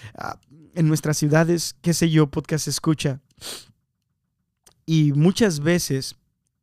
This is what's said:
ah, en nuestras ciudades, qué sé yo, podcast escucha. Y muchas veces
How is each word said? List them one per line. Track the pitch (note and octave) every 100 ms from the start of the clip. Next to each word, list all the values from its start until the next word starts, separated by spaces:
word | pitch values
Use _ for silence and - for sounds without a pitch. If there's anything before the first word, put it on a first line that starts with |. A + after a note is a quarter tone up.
| G#2+ -
ah, | - - _ - -
en | F3 D#3
nuestras | D3+ D3+ D3+
ciudades, | D3 D#3 E3 E3+ - -
qué | E3+
sé | D#3+ E3
yo, | D#3 D3
podcast | D#3 C#3 D#3 -
escucha. | C3+ D#3+ D3 D3 C3 - _ - - - _ _ _ _ _ _ _ _ _ _ _
Y | - D#3+ D3
muchas | C#3 E3+ - A3 D3
veces | D3+ F3 - C3+ - - _ _ _ _